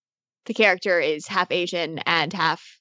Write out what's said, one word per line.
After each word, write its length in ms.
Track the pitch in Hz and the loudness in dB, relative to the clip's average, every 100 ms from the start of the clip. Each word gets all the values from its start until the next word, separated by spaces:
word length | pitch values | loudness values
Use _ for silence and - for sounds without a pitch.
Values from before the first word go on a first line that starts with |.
| _ _ _ _ - | _ _ _ _ -10
the 80 | |
character 460 | 220 208 185 208 175 | 2 4 4 0 2
is 280 | 147 151 - | 2 -2 -2
half 240 | 196 185 | -2 0
Asian 480 | 185 175 175 160 160 | -2 -2 -4 -6 -4
and 340 | - 170 151 | 0 0 0
half 280 | 196 160 160 - - | 0 -2 -2 -10 -20